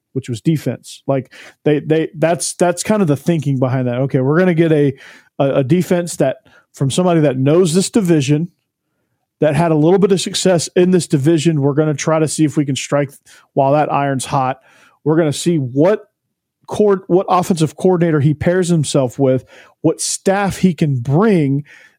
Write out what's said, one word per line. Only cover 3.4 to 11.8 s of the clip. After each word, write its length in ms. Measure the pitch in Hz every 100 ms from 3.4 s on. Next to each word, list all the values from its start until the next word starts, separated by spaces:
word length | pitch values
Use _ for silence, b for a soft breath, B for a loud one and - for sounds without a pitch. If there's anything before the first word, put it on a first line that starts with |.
| 135 131
behind 280 | 131 131 127
that. 100 | 120
Okay, 200 | 135 143
we're 180 | 131 160
gonna 140 | 185
get 180 | 165 170
a, 220 | 151 143 127 B B B -
a, 160 | 139 135
a 80 |
defense 520 | 127 175 - 175 170 -
that, 200 | 143 - _ b b
from 180 | - 139
somebody 300 | 147 180 165
that 160 | 147 131
knows 340 | 131 165 185
this 160 | 175 180
division, 640 | 240 180 160 131 147 170 _ _ _ _ _ _ _ _ -
that 160 | 156 147
had 160 | 170
a 40 | 156
little 220 | 156 196
bit 140 | 196
of 100 | 190
success 460 | - 180 185 175 - -
in 160 | 180
this 160 | 180 -
division. 540 | 151 139 170 156 156
We're 120 | 139
gonna 220 | 139